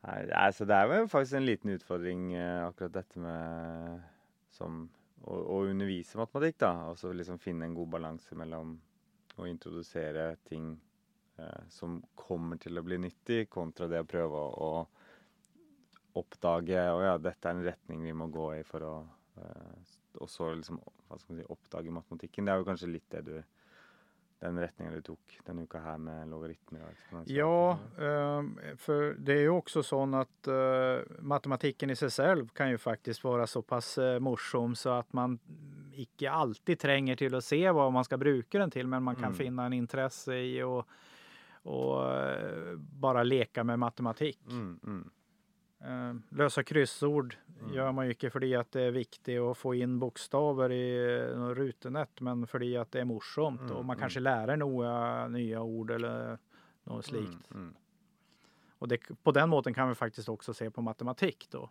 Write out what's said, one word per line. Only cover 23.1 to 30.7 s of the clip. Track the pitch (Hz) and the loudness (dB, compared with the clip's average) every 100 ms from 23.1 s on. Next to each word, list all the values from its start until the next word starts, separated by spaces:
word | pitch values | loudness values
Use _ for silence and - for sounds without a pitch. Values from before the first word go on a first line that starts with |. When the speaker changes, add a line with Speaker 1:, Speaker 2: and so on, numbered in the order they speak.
Speaker 1:
det | 80 76 | -10 -10
du, | 78 80 _ _ - - _ _ _ _ _ | -12 -14 _ _ -20 -20 _ _ _ _ _
den | 87 87 | -4 -2
retningen | 87 - 85 82 | -4 -6 -10 -8
du | - | -10
tok | 82 _ - - | -14 _ -20 -12
den | 85 | -10
uka | 82 82 | -8 -10
her | 80 78 | -8 -8
med | 80 80 78 | -8 -10 -10
logaritmer | 80 80 80 - 80 | -10 -10 -12 -16 -16
og | 80 | -16
eksponential. | 80 - 87 80 139 | -18 -16 -14 -4 0
Speaker 2:
Ja, | 156 170 175 175 110 - 147 | 4 4 4 2 -4 -4 0
ehm, | 147 143 147 147 - - 139 | 0 0 0 -4 -8 -12 -10
för | - 147 147 - | 0 2 2 -2
det | 143 | 4
är | 143 147 | 6 8
ju | |
också | 175 - 160 | 4 2 -2
så | 143 139 135 135 | 2 2 2 2
att, | 131 _ - | 0 _ 0
eh, | 131 131 | 2 4